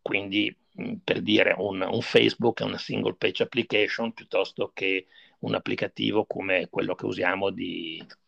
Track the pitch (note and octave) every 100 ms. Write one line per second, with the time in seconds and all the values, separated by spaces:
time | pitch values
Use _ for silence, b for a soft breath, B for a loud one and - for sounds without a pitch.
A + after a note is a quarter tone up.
0 | - G2+ G2+ G2+ G#2+ - _ - G2 -
1 | - - G2 G#2 F#2+ - G2+ F#2+ F#2 A2
2 | - - A#2 - A#2+ - G#2+ F#2+ - G#2+
3 | G#2+ - G2 F#2 - - - G#2+ G2+ -
4 | A#2 A2+ A2+ G#2 F#2+ - G2+ - F#2+ F#2+
5 | - b b b G#2+ G2+ - G2+ G2+ -
6 | G#2+ G#2 G#2 G2+ F#2+ F#2 E2+ - E2+ F2+
7 | G#2+ G#2 F2+ F#2+ G2 F#2+ F#2 E2 E2 E2
8 | - -